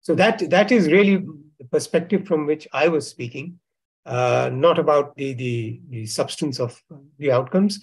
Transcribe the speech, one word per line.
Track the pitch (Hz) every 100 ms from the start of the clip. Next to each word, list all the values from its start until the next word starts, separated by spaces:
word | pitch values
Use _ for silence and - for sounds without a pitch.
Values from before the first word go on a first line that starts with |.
So | -
that, | 151 202 220 170
that | 175 202
is | 247 165
really | 175 202 196 139 156 - _
the | 127
perspective | 156 - 170 170 202 196
from | 160 147
which | 156 -
I | 131 156
was | 160 127
speaking, | - 120 123 151 175 _ _ _ _ -
uh, | 123 123 123 127
not | 127 151 175
about | 151 147 143 -
the, | 139
the, | 127 127 120 113 117 -
the | 120 107
substance | - 131 - 151 127
of | 120 - _ 147 139 _
the | 143
outcomes. | 123 127 185 202 202